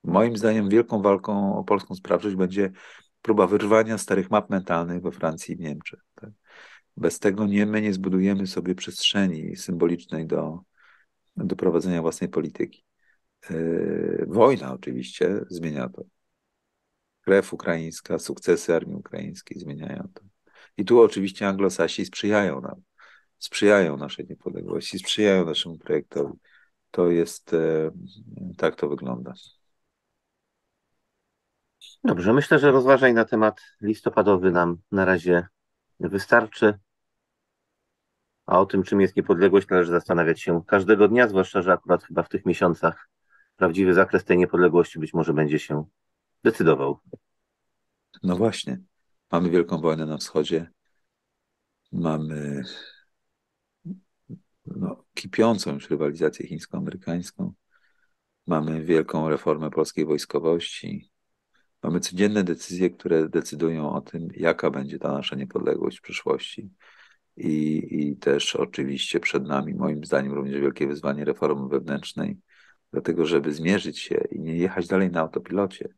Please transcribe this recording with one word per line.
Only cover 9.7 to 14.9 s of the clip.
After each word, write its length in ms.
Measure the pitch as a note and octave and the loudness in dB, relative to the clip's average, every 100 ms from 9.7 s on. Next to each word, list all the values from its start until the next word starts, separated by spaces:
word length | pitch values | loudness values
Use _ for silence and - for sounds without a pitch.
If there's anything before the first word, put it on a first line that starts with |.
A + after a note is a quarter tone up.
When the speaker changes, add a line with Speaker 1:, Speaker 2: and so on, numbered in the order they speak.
| E2+ E2+ E2+ - D#2+ D#2+ | 0 0 0 -6 -8 -4
Speaker 1:
do, 320 | D#2+ D2+ E2+ _ _ _ _ _ _ _ - | -4 -4 -8 _ _ _ _ _ _ _ -8
do 200 | F#2 - | -6 0
prowadzenia 460 | F#2 E2 F#2 F2 | 2 2 0 0
własnej 280 | D#2+ - E2 | -2 -2 -4
polityki. 560 | E2 D#2 - - _ _ _ _ _ _ _ - | -4 -6 -6 -8 _ _ _ _ _ _ _ -10
Yy, 760 | E2 E2 E2+ E2 E2 G1+ - - | -4 -2 -2 -2 -2 -2 -2 -2
wojna 460 | G#2 A#2+ B2+ C2 | 6 6 4 -4
oczywiście 680 | B1+ - | -10 -8